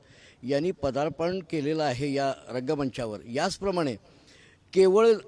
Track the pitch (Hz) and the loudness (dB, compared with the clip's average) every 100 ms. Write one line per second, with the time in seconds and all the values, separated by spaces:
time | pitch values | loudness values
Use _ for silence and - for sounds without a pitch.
0 | _ - - _ 120 139 170 185 143 127 | _ -20 -20 _ -2 -2 0 -2 -4 -2
1 | 151 - 165 185 165 160 139 160 147 120 | -4 -2 -4 -4 -4 -4 -2 -2 -2 -2
2 | 147 139 139 101 73 120 127 151 139 113 | -2 -2 -2 -4 -8 -6 -4 -2 -2 -4
3 | 117 104 76 120 180 - 196 180 151 104 | -8 -8 -8 -4 -4 -2 -4 -2 -2 -4
4 | _ _ _ - - _ _ 175 190 196 | _ _ _ -20 -20 _ _ 4 6 6
5 | 226 214 | 6 4